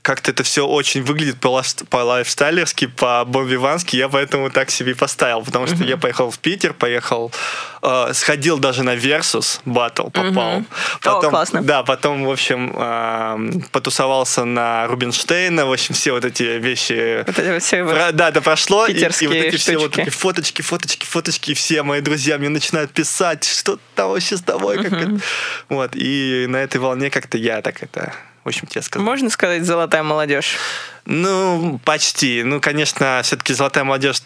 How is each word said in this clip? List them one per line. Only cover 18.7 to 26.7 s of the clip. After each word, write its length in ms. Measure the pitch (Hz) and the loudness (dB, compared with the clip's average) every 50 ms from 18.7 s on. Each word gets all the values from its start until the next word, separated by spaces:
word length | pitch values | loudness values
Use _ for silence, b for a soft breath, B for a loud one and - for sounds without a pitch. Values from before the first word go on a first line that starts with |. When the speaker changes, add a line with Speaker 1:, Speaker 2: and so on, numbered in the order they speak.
| 202 208 226 | 4 4 4
Speaker 1:
и, 40 | 220 | 4
и 20 | 190 | 4
вот 20 | |
Speaker 2:
питерские 520 | 170 165 165 165 - 160 143 156 160 160 | 2 2 2 2 0 0 2 2 2 2
Speaker 1:
эти 80 | 160 156 | 2 0
все 200 | 156 - - 170 | 0 2 2 2
вот 140 | 156 151 143 - | 2 0 0 0
Speaker 2:
штучки. 80 | - | -2
Speaker 1:
эти 80 | 156 147 | -2 -2
фоточки, 520 | - - - 185 180 180 156 - - - | -2 0 0 0 0 0 -2 -2 -4 -4
фоточки, 440 | - - 175 165 - 147 - - - | -4 -4 -4 -4 -2 -4 -6 -6 -6
фоточки, 460 | - - 170 160 175 160 - - - | -4 -4 -2 -2 -2 -4 -4 -2 -2
и 20 | 143 | -2
все 300 | - - - 165 151 143 | -2 0 0 0 0 0
мои 180 | 143 143 143 | 0 -2 0
друзья 360 | 143 147 151 147 131 151 151 | 0 0 -2 0 0 0 0
мне 120 | 143 143 143 | 0 0 -2
начинают 420 | 151 151 - - - 160 151 139 | 0 -2 -2 -2 -2 -2 -2 -2
писать, 520 | - - 156 - - - 190 170 156 151 - | -2 -2 -2 -2 0 0 0 0 0 0 -2
что 320 | - - - - - 202 202 - _ - | -2 -2 0 -2 -2 -4 -4 -10 _ -2
там 140 | - 196 190 | -2 0 0
вообще 260 | 196 190 180 - 208 | 0 0 0 -2 -4
с 40 | 180 | -2
тобой, 360 | 175 - - - 190 202 202 | -2 -2 -2 0 0 0 0
как 140 | 190 - 160 190 | 0 0 -2 -2
Speaker 2:
Мгм. 80 | 170 | -2
Speaker 1:
это. 200 | 165 185 214 202 B B B B B B B B B _ | 0 -2 -2 -2 B B B B B B B B B _
Вот, 220 | 139 135 131 123 - | -2 -2 -2 -4 -6
и 500 | 131 127 131 139 139 135 131 127 127 127 | -6 -4 -2 -2 0 0 0 0 0 0
на 100 | 123 127 | 0 0
этой 200 | 135 135 135 | -2 -2 0